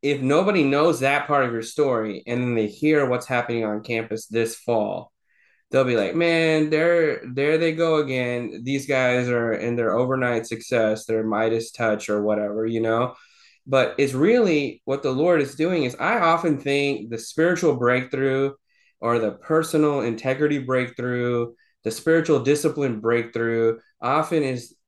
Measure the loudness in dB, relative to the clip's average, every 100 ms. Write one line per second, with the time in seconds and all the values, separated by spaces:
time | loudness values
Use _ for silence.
0 | -2 -2 2 2 2 2 2 4 2 2
1 | 2 0 0 0 0 -2 -6 -2 0 2
2 | -2 -6 -6 -4 -2 0 -2 0 2 2
3 | 2 -2 -2 -4 -2 -2 -2 -4 -4 -6
4 | -4 -8 -4 -2 -2 -4 -2 0 0 -4
5 | -10 _ _ _ _ _ _ 0 2 2
6 | 0 0 2 2 2 2 2 2 2 4
7 | 2 -2 -6 -2 0 2 0 0 2 2
8 | 0 -2 -2 -4 -6 -8 -4 -4 0 0
9 | 2 2 0 0 0 -2 -2 -2 0 0
10 | 0 0 0 -2 -4 -10 -2 0 0 -2
11 | -2 -2 0 0 0 -2 -4 -4 -2 -2
12 | -2 -2 0 0 -2 -4 -2 -2 0 0
13 | -2 -6 -20 _ _ _ -2 0 2 0
14 | 0 2 4 4 4 2 0 -8 -6 -2
15 | -2 0 2 2 2 -2 -2 0 -2 -2
16 | -2 0 2 2 2 -2 0 0 0 -2
17 | -6 -10 -10 0 2 4 2 2 2 2
18 | 0 -2 0 0 -2 -4 _ _ _ _
19 | -2 0 0 -4 -2 0 2 2 2 2
20 | -2 -4 -2 0 0 0 0 -2 -2 -4
21 | -4 -2 0 -2 -4 -8 _ _ -8 -4
22 | 2 2 4 2 4 2 0 -2 -4 -2
23 | 0 0 -2 -4 -2 0 0 0 _ _
24 | -2 -2 0 0 -2 -4 -10 _